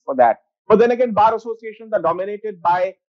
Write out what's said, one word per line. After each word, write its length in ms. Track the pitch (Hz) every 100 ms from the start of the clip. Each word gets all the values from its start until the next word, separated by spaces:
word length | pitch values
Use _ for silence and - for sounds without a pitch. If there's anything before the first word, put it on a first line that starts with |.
for 100 | - 131
that. 220 | 120 - _ _ -
But 100 | 208
then 140 | 240
again, 200 | 240 247
bar 220 | 208 220
associations 580 | 226 233 220 220 208 220
are 80 | -
dominated 600 | 160 180 196 208 214 180
by 320 | 170 180 185 - _